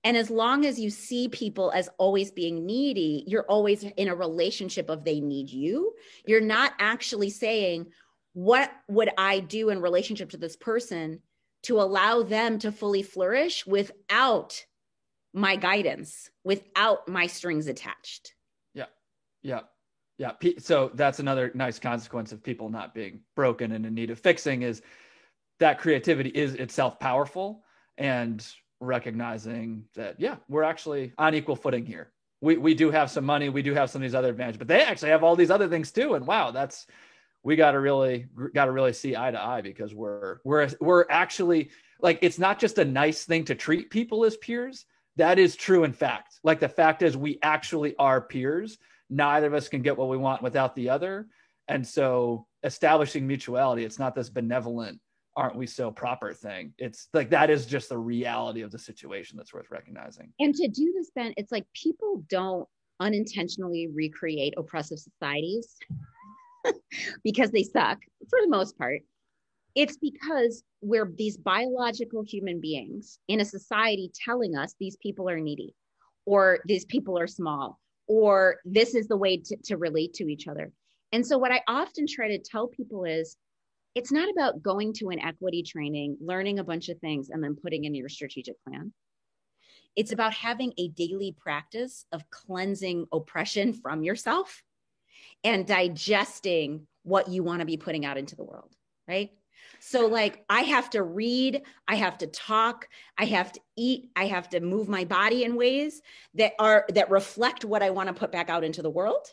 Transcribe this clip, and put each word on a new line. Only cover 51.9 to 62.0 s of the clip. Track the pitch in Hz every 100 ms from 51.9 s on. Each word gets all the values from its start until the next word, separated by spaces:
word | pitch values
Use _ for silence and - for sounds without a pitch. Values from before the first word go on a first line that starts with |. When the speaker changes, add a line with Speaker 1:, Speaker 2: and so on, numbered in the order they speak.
| - 135 127 120 113 - _
Speaker 2:
establishing | - - 156 156 143 151 135
mutuality, | 139 - 123 135 120 113
it's | 110
not | 131 131
this | 110
benevolent, | 107 117 123 120 117 107 - _ _ _ 139
"Aren't | 131 110
we | 123
so | - 120
proper?" | 110 123 123 104
thing. | - 104 92 78 -
It's | 123 - -
like, | 160 107
that | 156 151
is | 147 120
just | 135 -
the | 120
reality | 117 120 120 117 117 113
of | 107
the | 110
situation | - 107 71 98 - 110
that's | -
worth | 87 -
recognizing. | 82 - - - - - -
Speaker 1:
And | 294 294
to | 285
do | 214 320
this, | 370 330 -
Ben, | 233 -
it's | 208
like | 226 -
people | - 311 339